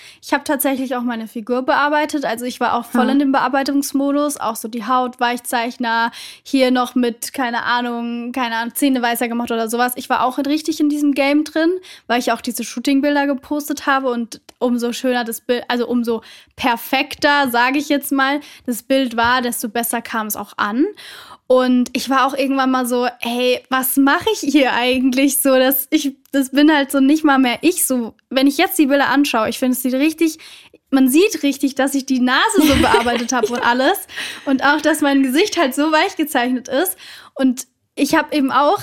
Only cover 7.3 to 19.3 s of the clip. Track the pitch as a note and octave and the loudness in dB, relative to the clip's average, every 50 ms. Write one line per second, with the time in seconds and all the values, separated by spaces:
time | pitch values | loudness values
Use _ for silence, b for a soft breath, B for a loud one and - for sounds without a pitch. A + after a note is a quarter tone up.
7.3 | - - C4+ A#3 A#3+ A#3 - - A#3 A#3+ A#3+ A#3+ A#3+ A#3 A#3 A#3+ A#3 A#3 A#3+ A#3+ | -6 -4 -4 -2 -2 -4 -2 0 -2 0 -2 -2 -4 -6 -6 -6 -6 -8 -8 -6
8.3 | B3 C4+ B3+ A#3 A3+ A3+ A#3 A#3 - - D4 C#4+ C4 B3+ A#3 A#3+ A#3+ A#3 B3+ A#3 | -4 -4 -4 -2 -2 -4 -4 -6 -4 0 2 2 2 2 0 0 0 0 -2 -4
9.3 | A#3 A#3+ A#3+ A#3+ A#3+ A3+ A3+ A3 A3 A#3 A#3+ B3 A#3+ - B3 - B3+ - G3 B3+ | -2 -4 -4 -2 -2 -2 -2 -2 0 0 0 0 -2 -4 -4 -2 -2 0 0 0
10.3 | B3+ - C#4 C#4 C#4+ D#4 D#4 - D#4 - D#4 D4 D4 D4 D4 D4 C#4 C#4+ C#4 C#4 | 0 -2 -2 0 -2 -2 -2 -2 -2 0 0 0 0 2 0 0 2 2 2 2
11.3 | D4 D4 D4+ D4+ - D#4+ D#4+ E4 F#4 F#4 F#4 B B B B B A3+ B3 B3 - | 2 2 0 0 0 0 0 2 0 -2 -4 B B B B B -2 -2 0 0
12.3 | A3+ - - - A#3+ - A#3 - - - A#3 - C#4+ C4+ C4 D4 D4 C#4+ C#4 C#4+ | -2 -2 -4 -8 -8 -6 -8 -10 -8 -4 0 0 2 2 2 2 0 0 0 0
13.3 | C#4+ B3+ - - D4 D4+ D4 - D4+ C#4+ - - C#4 C4+ C4 C4 A#3+ A#3 A#3 A3 | -2 -4 -4 -6 -6 -6 -4 -6 -8 -6 -2 0 0 0 0 -2 -4 -4 -6 -8
14.3 | - - _ _ - - - B3+ A#3+ A#3+ A#3 A#3+ A#3 - - B3+ B3 B3 A#3+ A3 | -10 -18 _ _ -10 -4 -2 -2 0 0 -2 -4 -4 -2 -2 -2 -2 -2 -2 -4
15.3 | A#3 - _ - B3 A#3+ - - B3 B3 A#3+ - B3 B3 A#3 A3+ A#3 A3 B B | -8 -8 _ -4 -4 -4 -2 -4 -2 -2 -2 0 -2 -2 0 -2 -4 -4 B B
16.3 | B B B B B - - B3+ A#3 A#3 - - - C4 D4 C#4+ - - - D4 | B B B B B -4 0 0 0 0 -2 -2 0 0 0 -2 -4 -2 2 2
17.3 | C#4+ C#4+ C#4+ C4 A#3 A#3+ A#3+ B3+ C4+ D4+ C#4+ - D4+ C#4 - - C#4+ C4+ C4+ C4+ | 2 4 2 2 2 2 2 2 0 -2 -2 0 -2 -2 -2 -2 -2 0 0 0
18.3 | C#4 D4 D4 B B B B - B3 G#3 - - C4+ C4+ C4+ B3 A#3 A3+ A#3 A#3 | 0 -2 -6 B B B B -6 -6 -6 -2 0 0 0 0 0 -2 0 0 2